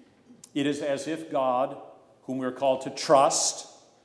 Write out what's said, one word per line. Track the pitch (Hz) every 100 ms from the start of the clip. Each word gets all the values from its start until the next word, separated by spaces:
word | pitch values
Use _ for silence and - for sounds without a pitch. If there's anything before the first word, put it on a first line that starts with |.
| _ _ _ - -
It | 147 143
is | 143
as | 147 139 156
if | 160 -
God, | 147 131 123 139 - - - _ _
whom | - 131
we're | 127
called | 127 139 131
to | 147
trust, | - - 143 143 - - - - - _ _